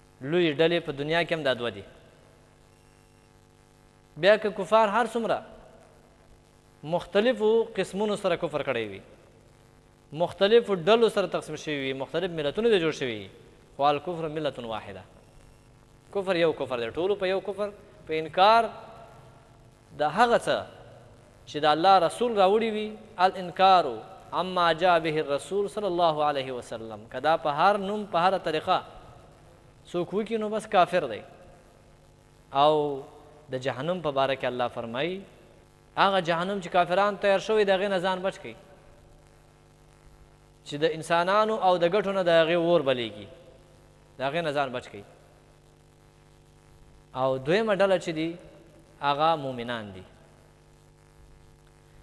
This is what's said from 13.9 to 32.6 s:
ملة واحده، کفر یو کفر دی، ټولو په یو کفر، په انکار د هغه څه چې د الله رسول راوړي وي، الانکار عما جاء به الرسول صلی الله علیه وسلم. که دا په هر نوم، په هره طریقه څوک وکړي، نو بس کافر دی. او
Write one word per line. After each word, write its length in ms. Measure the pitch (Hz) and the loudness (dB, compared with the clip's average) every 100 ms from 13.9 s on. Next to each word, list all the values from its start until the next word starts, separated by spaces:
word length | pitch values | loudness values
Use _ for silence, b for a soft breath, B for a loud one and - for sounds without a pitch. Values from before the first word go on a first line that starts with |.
| 143 180 165 160 | 0 -4 -6 -6
ملة 400 | 156 147 127 117 | -4 -6 -6 -8
واحده، 300 | 107 101 95 - - - - - - - - - - - | -8 -10 -16 -18 -20 -20 -20 -20 -20 -20 -20 -20 -20 -10
کفر 220 | 202 190 170 | -6 -2 2
یو 160 | 165 | 2
کفر 260 | 147 131 123 | 0 -4 -4
دی، 100 | 113 | -4
ټولو 240 | 151 185 196 | -2 -2 0
په 120 | 185 | -2
یو 120 | 190 | -2
کفر، 280 | 196 190 208 202 - - - | -4 -6 -8 -10 -20 -20 -8
په 60 | 156 | -6
انکار 440 | 160 180 202 226 220 - - - - - - - - - - - - 139 | -2 4 6 6 4 -4 -18 -20 -20 -20 -20 -20 -20 -20 -20 -20 -16 -4
د 40 | 147 180 | -2 2
هغه 200 | 240 226 | 2 2
څه 200 | - 117 92 - - - - - - - - | 2 -2 -4 -14 -20 -20 -20 -20 -20 -20 -12
چې 100 | 147 | 0
د 20 | 151 | 2
الله 340 | 151 185 190 | 4 6 6
رسول 320 | 165 - 240 208 | 4 0 0 4
راوړي 320 | 190 220 226 | 4 4 0
وي، 160 | 214 214 214 - - | -4 -6 -10 -12 0
الانکار 680 | 185 185 180 160 190 180 147 110 - - - | 2 2 -6 2 6 6 4 -4 -10 -18 -8
عما 320 | 151 185 180 170 | -4 -2 2 2
جاء 260 | 160 180 170 | 4 4 4
به 200 | 160 156 | 2 -2
الرسول 500 | 143 143 - 196 202 | -2 -4 -2 -4 -4
صلی 180 | 214 208 | -4 -4
الله 380 | 175 170 151 151 | 2 2 2 0
علیه 260 | 143 131 | -2 -4
وسلم. 540 | 123 - 117 113 107 107 | -8 -10 -12 -12 -14 -12
که 80 | 127 | -4
دا 180 | 147 165 | 0 0
په 120 | 151 | 0
هر 280 | 143 185 208 | 2 2 2
نوم، 280 | 190 214 202 | -2 -6 -4
په 120 | 165 185 | 0 2
هره 120 | 185 | 0
طریقه 400 | 170 156 185 165 - - - - - - - - - - - | -2 -2 0 -2 -2 -16 -20 -20 -20 -20 -20 -20 -20 -20 -10
څوک 220 | 175 175 | -8 -4
وکړي، 240 | 190 208 220 | -6 -4 -4
نو 100 | 214 | -4
بس 180 | 214 220 | -6 0
کافر 400 | 196 170 180 139 | 2 4 2 -2
دی. 140 | 101 - - - - - - - - - - - - - | -6 -14 -20 -20 -20 -20 -20 -20 -20 -20 -20 -20 -20 -4
او 520 | 139 | 2